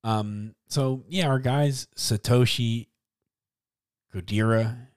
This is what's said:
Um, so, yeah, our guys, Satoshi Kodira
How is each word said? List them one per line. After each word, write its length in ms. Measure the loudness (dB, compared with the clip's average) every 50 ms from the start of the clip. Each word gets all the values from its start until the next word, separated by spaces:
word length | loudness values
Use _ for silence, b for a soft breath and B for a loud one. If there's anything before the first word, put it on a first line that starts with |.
| -2
Um, 520 | -2 -2 -2 -2 -4 -8 -8 -10 -12 -16 _ _
so, 360 | _ -4 -2 0 0 -2 -4 -8 -6
yeah, 180 | -4 -2 0
our 120 | 2 0 2
guys, 480 | 2 0 2 2 2 0 0 -4 -8 _ _
Satoshi 920 | -8 -2 -2 -2 -2 2 2 4 4 4 4 2 0 0 -2 -2 -4 -6 _ _ _ _ _ _ _ _ _ _ _ _ _ _ _ _ _ _ _ _ _ _ _ _ _ -10
Kodira 760 | -10 -6 -2 0 2 2 4 4 4 2 0 -4 -6 -14 -20 _